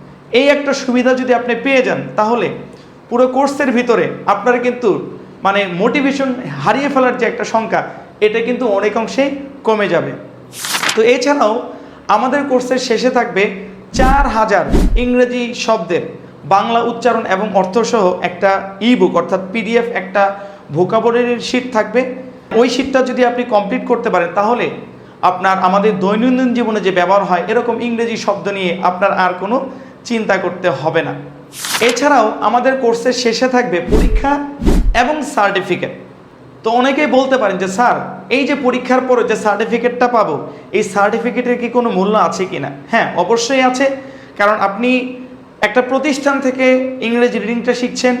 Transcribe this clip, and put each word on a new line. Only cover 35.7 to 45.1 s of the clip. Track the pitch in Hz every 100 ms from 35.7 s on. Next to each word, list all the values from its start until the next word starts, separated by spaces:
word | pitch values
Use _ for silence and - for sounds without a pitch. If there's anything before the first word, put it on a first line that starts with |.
| 175 - - - - - - - -
তো | 220
অনেকেই | 240 262 269
বলতে | - 254 262 262
পারেন | 202 185
যে, | 190
"স্যার, | 185 240 170 - - -
এই | 254 277
যে |
পরীক্ষার | 277 254 247 247 254
পরে | 254 247
যে | -
সার্টিফিকেটটা | 208 214 202 214 233 240 247 240
পাবো, | 233 170 139 - - -
এই | 202
সার্টিফিকেটের | 190 202 202 226 240 247 240 240
কি | 233
কোনো | 240 233
মূল্য | 185 196 214
আছে | 170 -
কি | 180 -
না?" | 139 - -
হ্যাঁ, | 226 160
অবশ্যই | - 180 233 - 269
আছে, | 254 254 277 269 - - - -
কারণ | 208 214
আপনি | 196 196 247 254 247